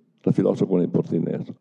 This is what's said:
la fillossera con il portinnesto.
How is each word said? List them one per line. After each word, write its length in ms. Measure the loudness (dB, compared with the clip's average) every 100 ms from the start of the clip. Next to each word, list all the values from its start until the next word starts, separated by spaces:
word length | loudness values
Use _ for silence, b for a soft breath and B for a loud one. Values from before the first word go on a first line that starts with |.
| _ _
la 100 | 0
fillossera 340 | 2 2 2 2
con 140 | 0
il 80 | 0
portinnesto. 680 | -2 -2 -2 -2 -6 -10 -16